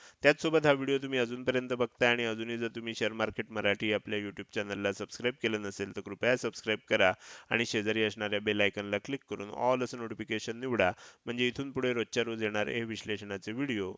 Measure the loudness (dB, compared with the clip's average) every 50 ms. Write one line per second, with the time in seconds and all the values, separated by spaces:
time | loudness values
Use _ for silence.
0 | -16 -20 -6 _ 4 4 4 4 2 2 4 4 6 6 4 4 2 0 0 0
1 | 0 0 0 0 0 0 -2 -2 0 0 2 2 0 0 0 0 0 -2 _ 2
2 | 4 4 4 4 2 0 -2 -2 -4 -4 -4 -4 -4 -4 -4 -6 -6 -6 -2 0
3 | 0 0 0 0 0 0 0 -2 -6 -4 -2 0 2 2 2 2 2 2 2 0
4 | 0 -2 -4 -4 -4 -4 -6 -10 -12 -6 -4 -4 -4 -2 -2 -2 0 0 -2 -2
5 | -6 -8 -6 -4 -2 -2 -2 0 0 0 0 0 -2 -4 -6 -4 -6 -6 -6 -8
6 | -8 -8 -6 0 2 2 2 2 0 -4 -6 -4 -2 -2 -2 -2 0 0 4 6
7 | 6 6 4 2 -4 -18 -18 -18 -6 -2 0 0 0 0 0 0 0 2 2 2
8 | 2 0 0 -2 -2 -2 -2 0 2 2 4 4 4 2 2 -2 -2 -2 -2 -2
9 | -2 -4 -8 -8 _ -8 -8 -8 -8 -8 -4 0 2 2 2 2 0 -4 -6 -8
10 | -10 -8 -8 -8 -6 -4 -4 -4 -4 -6 -6 -6 -4 0 2 4 4 2 2 -2
11 | -8 -20 -20 _ -8 -6 -2 0 0 0 0 -2 -6 -6 -4 -2 0 0 0 0
12 | -2 -2 0 -2 0 0 -2 -2 -2 0 0 0 0 0 0 -2 -2 -4 -6 -6
13 | -4 -4 -4 -4 -4 -6 -8 -6 -6 -6 -4 -4 -2 -2 -2 -2 -2 -4 -6